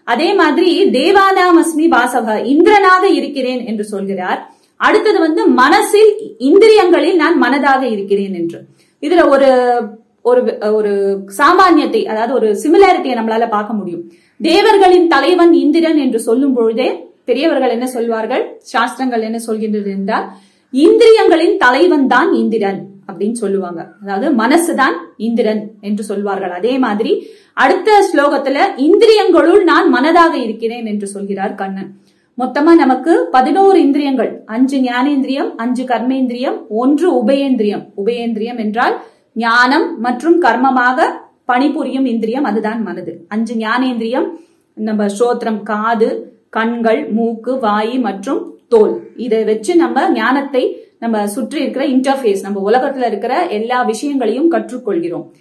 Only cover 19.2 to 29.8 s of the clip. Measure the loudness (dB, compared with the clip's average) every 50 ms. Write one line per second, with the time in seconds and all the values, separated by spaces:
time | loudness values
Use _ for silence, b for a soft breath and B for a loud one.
19.2 | -4 -4 -6 -8 -6 -6 -6 -4 -4 -4 -4 -4 -4 -6 -6 -6 -4 -4 -4 -4
20.2 | -6 B B B B B B B B B 0 4 4 6 6 6 6 6 6 6
21.2 | 6 4 4 4 2 2 2 2 2 2 2 4 2 2 2 2 2 2 2 2
22.2 | 2 0 0 0 0 -2 -2 -2 -2 -4 -4 -6 -10 -16 -20 -20 _ -16 -10 -6
23.2 | -6 -6 -6 -6 -4 -4 -4 -4 -6 -6 -10 -12 -14 -16 -20 _ -10 -8 -6 -4
24.2 | -2 0 0 0 2 2 2 2 0 0 0 0 0 0 -2 -4 -10 -16 _ -8
25.2 | -6 -2 -2 0 0 0 -2 -4 -6 -10 -16 -12 -8 -6 -6 -6 -6 -6 -6 -6
26.2 | -4 -4 -4 -6 -6 -8 -6 -4 -2 -2 0 0 0 0 0 -2 -2 -2 -4 B
27.2 | B B B B B B B 0 0 0 0 0 2 4 4 4 4 2 2 0
28.2 | 2 2 0 -2 -2 -2 0 0 -2 -2 -2 0 2 2 4 6 6 6 4 4
29.2 | 4 4 4 4 4 4 4 4 4 4 2 2